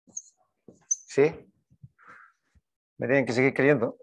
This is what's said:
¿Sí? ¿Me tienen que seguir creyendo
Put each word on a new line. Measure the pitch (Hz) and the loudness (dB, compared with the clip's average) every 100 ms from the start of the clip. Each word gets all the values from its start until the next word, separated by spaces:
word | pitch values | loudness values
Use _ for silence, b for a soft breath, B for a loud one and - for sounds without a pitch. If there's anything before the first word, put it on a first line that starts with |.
| _ - - _ _ _ _ - - | _ -18 -18 _ _ _ _ -16 -10
¿Sí? | - - - 151 - - _ _ _ - _ B B B B _ _ _ _ _ - | -10 -6 0 0 0 -18 _ _ _ -20 _ B B B B _ _ _ _ _ -10
¿Me | 120 | -2
tienen | 139 | 0
que | 123 | 0
seguir | 117 135 | 0 0
creyendo | - 135 143 117 - | 2 2 2 0 -6